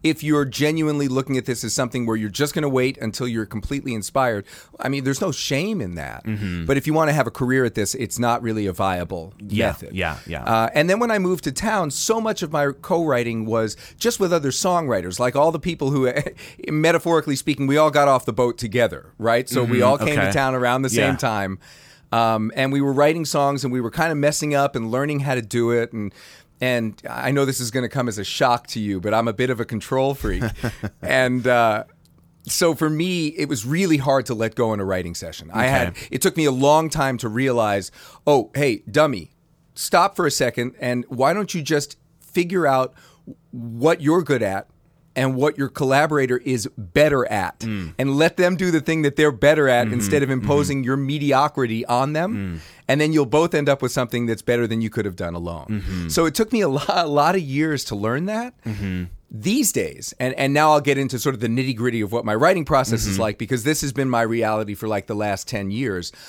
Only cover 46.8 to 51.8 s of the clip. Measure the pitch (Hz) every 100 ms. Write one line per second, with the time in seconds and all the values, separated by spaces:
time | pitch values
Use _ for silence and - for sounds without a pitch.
46.8 | 92 143 151 139 120 107 90 - 113 104
47.8 | 85 - 135 139 160 - 180 180 185 160
48.8 | 143 160 147 143 151 117 143 156 139 120
49.8 | 113 120 101 147 135 131 - 147 143 139
50.8 | 123 135 135 147 143 131 147 - 123 113